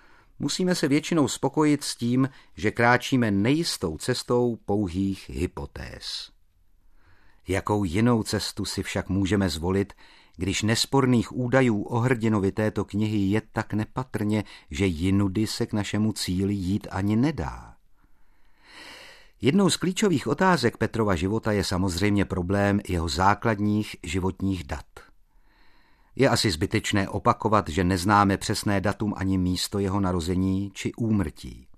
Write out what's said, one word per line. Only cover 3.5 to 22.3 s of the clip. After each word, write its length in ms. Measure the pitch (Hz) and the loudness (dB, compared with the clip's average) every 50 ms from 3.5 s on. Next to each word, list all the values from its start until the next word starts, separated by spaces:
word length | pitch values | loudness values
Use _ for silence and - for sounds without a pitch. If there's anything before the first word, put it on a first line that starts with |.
| 143 160 170 - - - - 85 78 - | 2 0 0 -2 -4 -4 -4 -6 -6 -4
cestou 600 | - - 123 - - - 123 123 123 120 113 - - | -4 -4 -4 -4 -2 0 0 2 2 0 -2 -4 -4
pouhých 680 | - 101 104 104 87 82 95 98 98 98 - - - | -2 -2 0 0 -2 -2 -2 -2 -2 -2 -6 -10 -10
hypotéz. 1000 | - 67 87 90 - - 71 - - - 71 - - - - - - - - - - _ _ _ _ _ _ _ _ _ _ - - - - _ - - _ - - _ _ - | -6 -4 -4 -4 -4 -8 -12 -10 -12 -12 -14 -12 -14 -12 -12 -10 -10 -10 -12 -14 -18 _ _ _ _ _ _ _ _ _ _ -20 -20 -20 -20 _ -20 -20 _ -20 -20 _ _ -4
Jakou 360 | 90 98 - - 104 104 101 | -4 -2 -2 0 -2 0 0
jinou 380 | 85 80 104 113 123 120 110 101 | 0 0 2 2 4 4 2 0
cestu 420 | - 107 101 - - - - 98 | 0 -2 -4 -4 -4 -6 -8 -8
si 180 | - - 101 92 | -6 -6 -6 -6
však 260 | - - 98 - - | -4 -4 -4 -2 -2
můžeme 400 | 90 98 98 87 107 101 98 87 | 0 0 2 2 2 2 2 0
zvolit, 440 | 76 78 78 92 95 98 101 - - - - - - - - _ _ | 0 -2 -2 0 0 0 0 -2 -6 -14 -20 -20 -20 -20 -20 _ _
když 260 | - 90 98 92 - 107 | -6 -4 -4 -2 -2 0
nesporných 760 | 104 113 - - - - 135 127 127 123 117 101 - - | 0 0 0 0 0 2 2 4 4 4 4 2 0 -2
údajů 460 | - 127 123 123 135 131 120 107 101 - | -4 -2 2 4 4 4 4 2 0 -2
o 180 | - 117 117 | -2 -2 0
hrdinovi 520 | 117 127 131 110 110 113 110 104 92 98 - | 2 2 2 2 2 2 2 2 2 0 0
této 320 | - 107 107 - 107 95 | 0 0 0 0 -2 -4
knihy 340 | - - 104 107 107 107 104 | -4 -2 -2 -2 0 0 0
je 240 | 98 98 101 110 - - - | 2 2 2 0 -2 -2 -4
tak 200 | 113 107 - - | -4 -4 -2 -2
nepatrně, 720 | 104 110 - - 131 127 - - 113 107 104 107 107 98 - - - - - | -4 -4 -4 -6 -8 -8 -6 -6 -4 -2 0 0 -2 -2 -4 -10 -20 -16 -10
že 160 | 73 71 98 | -2 0 0
jinudy 600 | 95 82 76 87 95 95 101 101 98 92 107 110 | 0 2 0 2 2 2 2 2 2 0 0 -2
se 200 | 101 - - 120 | -2 -2 -4 -4
k 60 | - - | -4 -2
našemu 400 | 107 101 - - 104 107 110 98 | -4 -4 -2 -2 -2 0 -2 -2
cíli 420 | - - - 90 92 98 98 104 | -4 -4 -2 -2 0 0 0 0
jít 320 | 101 90 90 101 101 - - | -2 0 0 -2 -2 -2 -4
ani 260 | - 95 98 101 107 | -6 -2 0 0 2
nedá? 580 | 113 127 156 147 - 76 65 62 - - - - - _ _ - - _ _ - - - - _ - - - - _ _ - - - - - - - - - - - - - _ _ | 2 2 0 0 -2 -6 -8 -8 -10 -14 -18 -20 -20 _ _ -20 -20 _ _ -20 -20 -20 -20 _ -20 -20 -20 -20 _ _ -20 -20 -20 -20 -20 -20 -20 -20 -20 -20 -20 -20 -20 _ _
Jednou 300 | - 123 151 202 196 170 | 0 2 4 4 4 4
z 60 | - | 2
klíčových 500 | - - 180 190 - 220 202 170 117 - | 0 -2 -2 0 0 2 2 2 2 0
otázek 500 | 120 135 - 190 190 180 127 120 113 - | 0 0 2 4 4 4 4 2 0 0
Petrova 400 | - 113 104 - 110 110 104 95 | 0 -2 -2 0 0 0 2 2
života 360 | 80 90 95 107 110 - 110 107 | 2 0 0 0 -2 0 0 0
je 120 | 101 87 | 0 0
samozřejmě 600 | - 101 87 92 98 82 85 98 104 101 101 92 | 0 0 0 0 0 0 0 2 2 2 2 0
problém 560 | - | 0